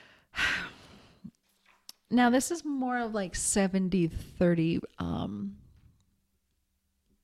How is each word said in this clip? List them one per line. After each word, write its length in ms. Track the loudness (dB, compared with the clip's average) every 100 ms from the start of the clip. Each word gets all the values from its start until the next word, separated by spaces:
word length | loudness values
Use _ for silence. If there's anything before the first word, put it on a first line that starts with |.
| -20 -20 _ -2
<sighs> 1800 | -2 -2 -6 -14 -20 -20 -20 _ -20 -20 _ _ _ _ -20 -20 0
now 180 | 4 6
this 220 | 4 2
is 120 | -4
more 360 | -4 -4 -2 -4
of, 160 | -4 -4
like, 180 | -4
seventy 720 | -4 0 2 2 2 0 2 0
thirty, 760 | -2 -8 2 4 4 2 0 -4 -8
um, 560 | -4 -4 -4 -6 -10 -12 -20 -20 -20 _ _ _ _ _ _ _ _ _ _ _ _ _